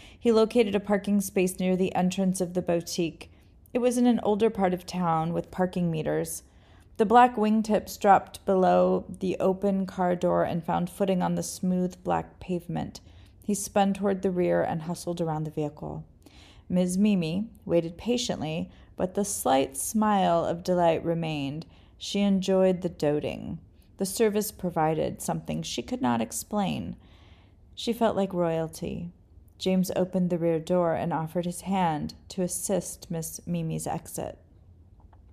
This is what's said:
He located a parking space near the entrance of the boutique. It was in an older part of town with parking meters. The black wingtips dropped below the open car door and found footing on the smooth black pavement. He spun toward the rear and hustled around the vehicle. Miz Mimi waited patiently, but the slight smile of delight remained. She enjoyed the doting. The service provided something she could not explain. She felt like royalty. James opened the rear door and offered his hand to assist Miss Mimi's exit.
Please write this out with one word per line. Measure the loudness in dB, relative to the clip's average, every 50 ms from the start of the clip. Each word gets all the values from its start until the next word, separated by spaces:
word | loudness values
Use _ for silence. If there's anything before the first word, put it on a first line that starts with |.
| -20 -20 -10 -2
He | 2 4
located | 4 4 4 4 4 2 2 4 2
a | -2
parking | 0 0 -2 0 0 0 0 0
space | 0 0 0 0 0 0 0 0
near | 0 2 2
the | 2 2 0 2
entrance | 2 0 2 2 0 0 0 0 0
of | -2 -2 -2
the | -2 0
boutique. | 0 0 0 -2 -2 -2 -2 -2 -2 -4 -8 -16 -20 -20 -20 -20 -20 -20 -20 -10 -6 -2
It | 0
was | 2 2 4
in | 4 4
an | 4 4 4
older | 4 2 2 4 2 2
part | 2 2 2 2 2
of | 0 -4
town | -6 -4 -2 0 2 2 2 0 0
with | -2 -4 -4 -4
parking | -2 -2 0 0 0 0 0 0
meters. | 0 -2 -2 -2 -2 -2 -2 -4 -8 -12 -14 -18 -20 -20 _ -20 -20 -20 -20 -6 -2
The | 0 4
black | 6 8 8 8 8 6
wingtips | 2 2 2 2 2 2 2 0 0 0 -4 -4 2
dropped | 6 6 6 6 4 0 -14 -6 0
below | 2 2 4 4 6 6 6 4 4 2 0 -4
the | -6 -10 -6 -4 -4 -2 0
open | 0 0 0 0 0 0 0 0 -2
car | -4 -2 -2 0 0 0
door | 0 0 2 2 2 2
and | 0 -2 -4 -2
found | -2 -2 0 -2 -2
footing | -2 -2 0 0 0 0
on | 0 0 -2
the | -2 -4
smooth | -6 -6 -4 -2 0 0 0 0 -2 -4 -6 -4
black | -2 -2 -2 -2 -6 -12 -12
pavement. | -8 -6 -6 -6 -6 -6 -6 -6 -6 -8 -10 -14 -18 -20 -20 -20 -20 -20 -20 -8 -4
He | -4 -4
spun | -4 -4 0 2 2 2 2 2
toward | 0 0 0 0 0
the | 0 0
rear | 0 2 2 2 2 2 2
and | 0 -2 -4 -4
hustled | -6 -8 -6 -6 -6 -4 -2
around | -2 -2 -2 -4 -4
the | -4
vehicle. | -4 -4 -4 -4 -6 -8 -12 -10 -10 -12 -14 -16 -20 -20 -20 -20 -20 -20 -20 -20 -20 -18 -8
Miz | -2 0 0 0 0 2
Mimi | 2 2 4 4 2 0 0 -2 -4 -6 -6 -10 -12 -4
waited | 0 2 2 2 0 -6
patiently, | -6 -4 -2 -2 -2 -2 -2 -4 -4 -4 -4 -4 -6 -6 -8 -12 -18 -20 -14 -6
but | -4 -4 -4 -2
the | -2 -4
slight | -2 -4 -2 2 2 2 2 2 0 -4
smile | -8 -6 -2 0 0 2 2 2 4 4 4 2 2 2
of | 0 -2 -4
delight | -2 0 2 4 4 4 2 2 0
remained. | -2 -2 -2 -2 -4 -4 -4 -4 -6 -6 -8 -10 -14 -18 -20 -20 -20 -20
She | -14 -10 -4 -2 0
enjoyed | 2 2 2 2 2 2 4 4 4 4 2 0
the | -2 -6
doting. | -4 -2 0 0 0 0 -2 -4 -6 -8 -8 -10 -10 -12 -12 -18 -20 -20 -20 -14 -8
The | -6 -6
service | -4 0 0 2 2 2 0 -2 -4
provided | -6 -6 -6 -4 0 0 2 2 2 0 -2 -2 -4 -6
something | -6 -6 -6 -4 -6 -6 -8 -6 -6
she | -8 -8 -8
could | -8 -6 -6 -2
not | -2 0 0 0
explain. | -2 -4 -6 -10 -8 -6 -4 -2 -2 -2 -2 -4 -6 -8 -10 -12 -16 -20 -20 -20 -20 -20 -20 -20 -20 -20 _ -20 -20 -20 -16
She | -8 -4 -4 -2
felt | 0 0 2 2
like | 0 -2 0 0
royalty. | 0 0 0 0 -2 -2 -4 -6 -8 -8 -8 -8 -8 -10 -12 -14 -18 -20 -20 -20 -20 -20 -20 -12
James | -4 -2 0 2 2 2 0 0
opened | 0 0 0 0 0 0 0
the | 0
rear | 0 2 2 0 0
door | 0 0 2 2 2 2 2
and | 0 -2 -2
offered | -2 -4 -4 -4 -4 -4 -4
his | -4 -6 -8
hand | -4 -2 0 0 2 0 0 -2 -4 -8 -10 -14 -20
to | -10 -6 -4 -4
assist | -4 -4 -4 -4 -2 -2 -2 -2 -4 -10 -14 -10 -8
Miss | -8 -6 -6 -8 -10 -10 -8
Mimi's | -6 -4 -4 -4 -4 -4 -4 -4
exit. | -4 -6 -6 -8 -10 -10 -8 -8 -8 -10 -14 -18 -20 -20 -20 -20 -20 -20 -20 -20 -20 -20 -20 -20 -20 -20 -20 -20 -20